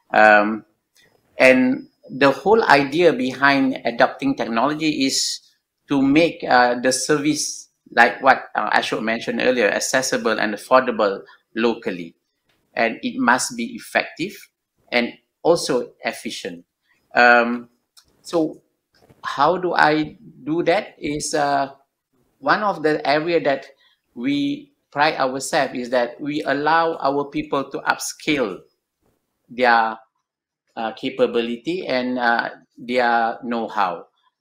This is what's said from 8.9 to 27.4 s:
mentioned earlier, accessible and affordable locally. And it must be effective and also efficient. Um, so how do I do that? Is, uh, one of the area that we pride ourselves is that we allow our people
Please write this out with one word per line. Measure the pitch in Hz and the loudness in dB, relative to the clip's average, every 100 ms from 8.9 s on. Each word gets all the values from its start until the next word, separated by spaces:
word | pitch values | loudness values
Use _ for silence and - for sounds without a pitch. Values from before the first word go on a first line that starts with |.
| - | -4
mentioned | 110 113 120 117 | -4 -4 -4 -2
earlier, | 123 123 101 | 0 2 0
accessible | 110 - 131 131 127 113 | 0 -2 -2 -2 -2 -2
and | 107 107 | -2 -4
affordable | 104 - 131 123 110 101 98 - - _ | -6 2 2 2 0 -2 -2 -10 -20 _
locally. | 113 117 110 110 87 85 - _ _ _ _ _ - | -2 -2 -2 -6 -10 -12 -18 _ _ _ _ _ -4
And | 117 - 127 | -4 -4 -8
it | 123 | -2
must | 120 127 - 120 | 2 2 0 -6
be | 117 107 | -8 -10
effective | - - - - 190 - - _ _ _ _ | -6 -4 -4 -8 -10 -12 -20 _ _ _ _
and | 123 120 - _ _ | -2 -2 -6 _ _
also | 151 170 - 127 117 - | 0 0 0 -4 -4 -10
efficient. | 117 - 113 - 92 85 - _ _ _ _ | -10 -10 -10 -12 -12 -14 -18 _ _ _ _
Um, | - 120 120 117 120 120 _ _ _ _ _ | 4 6 6 4 -4 -10 _ _ _ _ _
so | - 170 156 - _ _ _ _ _ _ | -6 -2 -2 -6 _ _ _ _ _ _
how | - - 151 185 | -8 0 0 2
do | 175 | 0
I | 156 151 156 151 - - - | 2 4 2 -2 -10 -20 -14
do | 139 165 | -6 -2
that? | 160 196 - - | 0 0 -2 -10
Is, | 147 147 - | -8 -6 -4
uh, | 156 143 139 139 - _ _ _ _ _ _ | -2 0 0 -2 -8 _ _ _ _ _ _
one | 139 185 | -2 0
of | 214 170 | 0 -2
the | 151 151 139 | 0 0 0
area | 151 165 165 143 | 0 2 0 0
that | 135 - _ _ _ _ | -2 -6 _ _ _ _
we | 123 131 143 143 143 - _ _ | -8 -4 -2 -2 -6 -12 _ _
pride | 139 156 147 | 0 0 0
ourselves | 131 135 - 156 131 | -2 -4 -4 -2 -2
is | 131 120 | -4 -2
that | 123 120 - | -2 -2 -4
we | 143 147 | -8 -6
allow | - 139 151 165 165 165 | -4 -2 2 2 0 -2
our | 139 143 139 | -2 -2 -4
people | 151 | -8